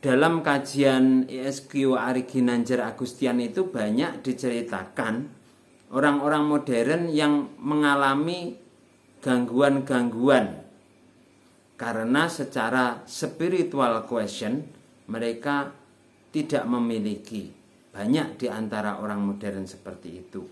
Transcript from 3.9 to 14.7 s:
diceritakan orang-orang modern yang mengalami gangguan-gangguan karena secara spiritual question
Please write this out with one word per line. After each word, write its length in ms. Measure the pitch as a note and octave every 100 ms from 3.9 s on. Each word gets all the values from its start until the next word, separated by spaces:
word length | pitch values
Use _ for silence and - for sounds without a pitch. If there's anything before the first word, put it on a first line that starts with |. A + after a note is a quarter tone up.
| A2 E3+ - C3+
diceritakan 1040 | B2 B2+ A#2 A#2 F#2 F#2 - A2+ A2 C#3 - - _ _ _ _ B2+
orang-orang 480 | D3 C#3+ D3 D3+
modern 580 | D3 D3 C#3+ A#2+ A#2 E3 E3+
yang 360 | D3+ D3+ D3 C3 -
mengalami 960 | C#3+ D3+ D3 C#3 C#3 C#3 D#3+ F3+ F3 - - _ _ _ _ -
gangguan-gangguan 1400 | C3 B2 A#2+ A#2+ C#3+ C#3 C3 B2+ A#2+ A2 C3 B2 G#2 - - - _ _ _ _ _ _ _ _ _ _
karena 480 | A#2 A2+ A2+ C#3 D#3+
secara 800 | - C3 C3 A2+ B2+ B2 A2+ -
spiritual 960 | - D3 - E3 F#3 D#3+ C#3+ B2 A2+
question 640 | G#2+ A#2 G#2 - G#2+ C3+ D#3